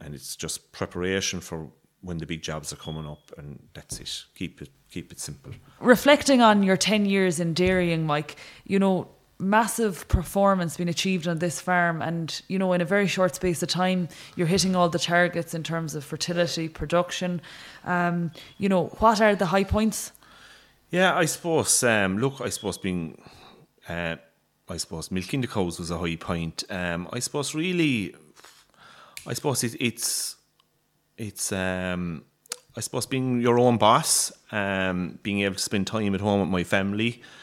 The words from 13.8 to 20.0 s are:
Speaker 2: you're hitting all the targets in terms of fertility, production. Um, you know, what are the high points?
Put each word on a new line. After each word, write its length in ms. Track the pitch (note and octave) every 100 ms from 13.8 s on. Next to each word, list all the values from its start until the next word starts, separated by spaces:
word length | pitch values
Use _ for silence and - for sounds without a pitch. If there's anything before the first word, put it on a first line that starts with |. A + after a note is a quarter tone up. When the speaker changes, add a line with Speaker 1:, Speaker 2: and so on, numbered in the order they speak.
| F#3 F#3 E3+ - -
Speaker 2:
you're 140 | - E3
hitting 260 | F#3+ F#3+
all 140 | F#3 F3
the 100 | E3
targets 560 | E3+ F3 F3 E3+ E3
in 80 | E3
terms 320 | D3+ E3 D#3+
of 80 | D3+
fertility, 680 | C#3 D#3 - F3 E3+ E3+ D#3+
production. 720 | D#3+ D3+ E3+ F3+ - F3+ F3 - - - -
Um, 480 | - F3 F3 F3 E3+ - - -
you 100 | G3
know, 180 | F#3+ D#3+ -
what 220 | A3 G#3+
are 160 | A3 G3+
the 100 | F#3+
high 160 | F#3+
points? 480 | G3 G#3+ A3 -